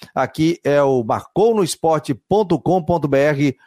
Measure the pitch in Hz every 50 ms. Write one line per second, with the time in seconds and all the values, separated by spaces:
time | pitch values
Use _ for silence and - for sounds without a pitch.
0 | - - - 139 131 - - 147 156 165 170 - - 139 143 143 143 135 135 123
1 | 113 120 123 - - - - 175 208 233 226 208 185 - - - - 160 160 147
2 | - - 131 - _ - 185 214 214 170 175 135 - - 180 185 151 175 175 160
3 | 147 143 139 135 143 151 147 139 147 143 131 - _